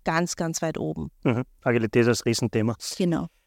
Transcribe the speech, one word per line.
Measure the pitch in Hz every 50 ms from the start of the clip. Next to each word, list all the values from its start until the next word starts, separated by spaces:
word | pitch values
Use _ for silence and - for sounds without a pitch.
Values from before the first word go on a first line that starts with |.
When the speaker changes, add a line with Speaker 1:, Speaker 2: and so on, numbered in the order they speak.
| -
Speaker 1:
ganz, | - 160 165 175 170 -
ganz | - 170 165 165 -
weit | 170 160 156 -
oben. | - 156 160 160 151 - - _ -
Speaker 2:
Mhm. | 139 113 120 127 - _ _
Agilität | - 131 117 117 110 104 - 123
ist | 117 120
das | 117 - -
Riesenthema. | 120 113 - 123 110 - 113 107 117 107 - - - -
Speaker 1:
Genau. | - 190 175 165 139 165 - - _ _